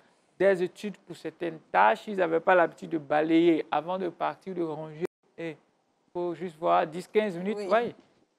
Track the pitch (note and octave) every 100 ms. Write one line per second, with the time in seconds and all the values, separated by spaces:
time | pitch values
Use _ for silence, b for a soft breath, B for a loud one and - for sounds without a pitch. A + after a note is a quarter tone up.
0 | b b _ - F#3+ F#3 F3+ - G#3 F3+
1 | - E3 D#3+ - E3+ D#3+ _ F#3 G#3 A3
2 | - G3 E3+ E3 F3 F#3 D#3+ - F3+ D#3+
3 | C#3 D3+ D#3+ E3 E3+ D#3 - D3+ D#3+ F#3
4 | F3+ - D3+ D3+ F#3+ F3 E3 D3+ D#3 D3+
5 | F3+ _ _ - E3 D3 _ _ _ _
6 | _ F3 F3 D#3+ F#3 D3+ E3+ F3 E3+ E3
7 | - G#3+ G#3+ E3+ F#3 G3+ G3 G#3+ A#3 -
8 | _ _ _